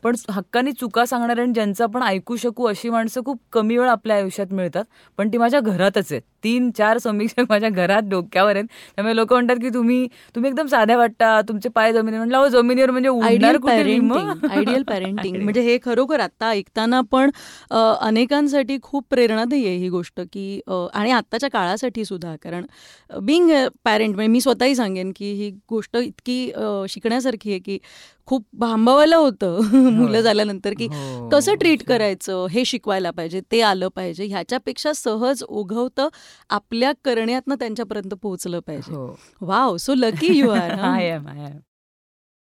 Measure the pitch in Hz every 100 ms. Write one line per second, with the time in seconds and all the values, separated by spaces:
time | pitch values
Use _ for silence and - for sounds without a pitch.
0 | 226 240 - 196 - 240 269 247 240 233
1 | 240 247 233 233 247 233 208 190 233 247
2 | 233 190 - 240 240 226 240 202 233 233
3 | 226 254 240 247 _ 226 214 240 254 220
4 | 220 208 190 - 190 190 175 180 226 _
5 | _ - 208 233 233 285 220 180 196 208
6 | 170 127 - _ 220 247 247 - 214 233
7 | 233 208 214 - 247 208 220 185 180 208
8 | 208 190 175 180 208 202 226 - - -
9 | 214 226 226 247 240 240 247 240 233 247
10 | 254 - - 233 269 262 294 262 214 247
11 | 240 - 226 220 220 214 240 226 220 226
12 | 220 220 226 262 277 240 240 254 262 254
13 | 262 247 226 202 - 311 262 233 240 220
14 | 226 285 403 - 302 196 208 262 277 196
15 | 190 202 190 190 208 226 240 247 254 233
16 | 262 294 180 - 226 208 - - 226 254
17 | 247 262 277 - - - - 226 226 -
18 | 220 220 247 285 294 285 247 269 - 277
19 | - 254 233 220 233 285 208 180 185 175
20 | 175 - 180 196 196 196 - 185 175 208
21 | 214 247 - 226 277 226 175 214 254 226
22 | 208 185 170 156 170 175 - _ - -
23 | _ - 196 339 339 294 262 - 226 214
24 | 220 196 220 240 262 233 254 254 208 185
25 | 190 185 202 202 208 196 - 226 - 233
26 | 240 - - 254 247 - 214 202 190 196
27 | 226 247 254 226 214 190 190 196 - -
28 | - _ - 262 - - 233 220 233 277
29 | 302 330 285 190 190 175 214 262 254 220
30 | 233 220 226 208 208 190 202 214 233 147
31 | 135 127 120 294 381 415 339 269 - 240
32 | 208 190 - 185 185 214 247 247 - 190
33 | 175 175 165 185 - 233 220 190 185 190
34 | 185 165 202 196 170 247 - - 302 302
35 | 247 220 247 269 - 208 185 226 254 -
36 | 294 - - - - 208 - 233 262 -
37 | 269 226 226 254 262 277 233 214 214 208
38 | 190 196 208 180 180 170 170 147 - 147
39 | 127 - _ - 180 202 262 170 - 269
40 | 226 165 339 311 226 208 175 190 - -
41 | 170 160 143 143 143 147 _ _ _ _
42 | _ _ _ _